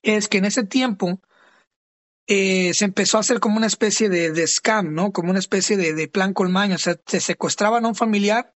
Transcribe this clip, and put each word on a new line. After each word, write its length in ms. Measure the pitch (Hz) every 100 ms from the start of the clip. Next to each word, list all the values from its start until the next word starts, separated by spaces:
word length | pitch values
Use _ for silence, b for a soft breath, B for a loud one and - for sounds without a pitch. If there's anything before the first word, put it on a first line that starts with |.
es 240 | - 214 202
que 120 | 202
en 60 | 196
ese 180 | 233 208
tiempo, 560 | 254 254 196 180 185 b b b b b _ _ _ _ _ -
eh, 460 | 202 196 190 180 170
se 100 | 208
empezó 320 | 190 190 220
a 40 |
hacer 180 | 208 240
como 180 | 226 214
una 80 | 220
especie 400 | - 220 - 214
de, 240 | 175 165
de 160 | 160 160
scam, 460 | - - 220 175
¿no? 180 | 151 202
Como 200 | 196 170
una 80 | 190
especie 360 | 185 196 185 208
de, 180 | 170
de 140 | 156 156
plan 260 | 208 190
con 180 | 190 185
maña. 240 | 185 202 185
O 20 |
sea, 180 | - 175
te 240 | - 190
secuestraban 640 | - 175 - - 208 233
a 40 | 226
un 60 | 214
familiar 580 | 226 208 202 220 254